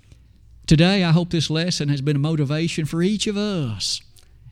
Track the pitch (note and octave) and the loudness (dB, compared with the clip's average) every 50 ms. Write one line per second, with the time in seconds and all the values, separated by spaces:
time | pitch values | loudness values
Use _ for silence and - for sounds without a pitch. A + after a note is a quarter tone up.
0 | _ - - - - - - _ - - - - - - E3 D3 E3 F#3 G3 G3+ | _ -20 -20 -20 -20 -20 -20 _ -20 -20 -20 -6 2 4 4 6 6 4 4 2
1 | F3+ E3+ D#3 F3+ F3 F3 F3 E3 C#3 - D#3 D#3+ E3+ F3+ E3+ - D3+ C#3+ C#3+ C3+ | 2 4 2 2 2 0 -2 -2 -2 -2 -2 -2 -2 -2 -4 -2 -2 -2 -2 -2
2 | C3+ D3 D3 C#3 C#3+ D#3 D#3+ D3+ C#3+ B2+ D3+ D#3 E3 D#3+ - - D#3 C#3+ - E3 | 0 0 0 0 0 0 0 0 -2 -2 -2 -2 -4 -4 -4 -4 -4 -4 -2 0
3 | F3 F#3+ G#3+ G3 - G#3+ G3+ G#3 G#3 G#3 G3 E3+ C#3+ A2+ G2+ F#2 - - - - | 0 0 0 0 -2 -2 0 0 0 -2 -2 -2 -2 -4 -4 -4 -4 -4 -4 -6
4 | - - - - - - - - - - | -8 -14 -20 -20 -20 -20 -20 -20 -20 -20